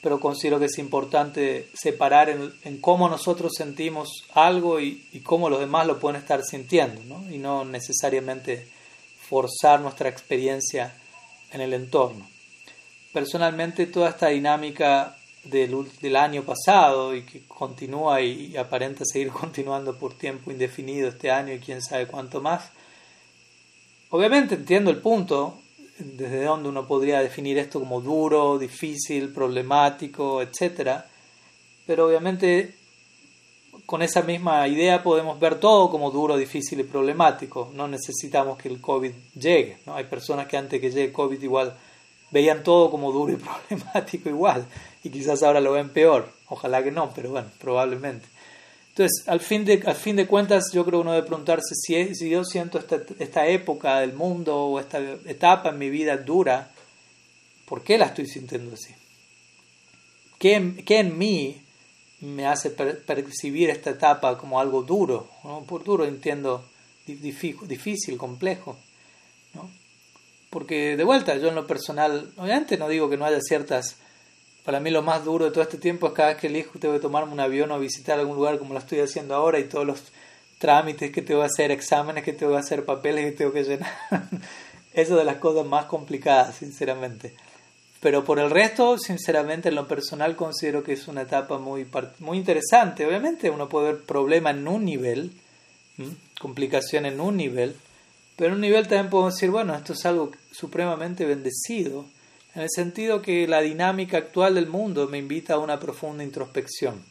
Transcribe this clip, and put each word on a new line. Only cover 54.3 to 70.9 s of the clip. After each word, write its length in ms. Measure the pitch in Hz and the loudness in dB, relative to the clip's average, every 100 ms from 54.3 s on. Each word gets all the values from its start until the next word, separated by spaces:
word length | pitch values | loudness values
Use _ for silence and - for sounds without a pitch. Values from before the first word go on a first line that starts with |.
| 175 160 147 | -2 -2 -2
o 240 | 143 139 | 0 -2
esta 180 | 139 151 139 139 170 | -4 -6 -6 -10 -12
etapa 420 | 147 175 185 170 | 4 6 6 4
en 100 | 147 | -4
mi 120 | 139 | -4
vida 260 | 147 151 135 | -2 0 -2
dura, 540 | 131 170 160 127 139 - - _ _ _ _ _ _ _ - | 0 2 4 2 -2 -20 -20 _ _ _ _ _ _ _ -12
¿por 160 | 123 | -12
qué 160 | - 220 | 2 4
la 80 | 147 | 4
estoy 200 | - 139 | 0 -10
sintiendo 460 | 139 127 123 120 | -10 -10 -10 -10
así? 220 | 110 - - _ _ _ _ _ _ _ _ _ _ _ _ _ _ | -16 -18 -20 _ _ _ _ _ _ _ _ _ _ _ _ _ _
¿Qué 160 | 185 | 6
en, 220 | 208 185 180 | 6 2 -4
qué 180 | - 214 | 2 4
en 180 | 190 160 | 4 0
mí 420 | 202 185 135 143 _ _ _ _ _ _ | 0 0 -2 -8 _ _ _ _ _ _
me 260 | 143 143 139 | -14 -6 -2
hace 240 | 147 147 | -2 -2
per-, 340 | 151 139 147 | -4 -4 -4
percibir 640 | - 143 139 - 147 143 170 | -6 -6 -6 -8 -6 0 0
esta 220 | 147 - | 0 -4
etapa 480 | 143 156 143 139 123 | 2 4 4 2 -2
como 220 | 143 131 | -4 -2
algo 220 | 135 131 | 0 -2
duro, 460 | 127 190 185 117 - - | 0 0 0 -2 -6 -20
¿no? 180 | 143 151 | -16 -14
Por 200 | 143 170 | -10 -10
duro 220 | 202 196 147 | -2 0 0
entiendo 580 | 135 151 143 139 123 123 _ _ _ - | -4 -6 -4 -4 -6 -8 _ _ _ -18
di-, 100 | 143 | -14
difí-, 440 | 147 139 175 139 196 | -12 -8 -10 -10 -12
difícil, 500 | 131 214 208 - 127 | -10 -6 -6 -6 -8
complejo, 640 | 131 123 190 185 - 120 _ _ _ _ _ _ _ | -10 -6 -4 -4 -10 -18 _ _ _ _ _ _ _
¿no? 180 | 165 185 - _ _ _ _ _ _ _ | -20 -20 -20 _ _ _ _ _ _ _
Porque, 480 | 165 139 156 147 | -12 -6 -2 -2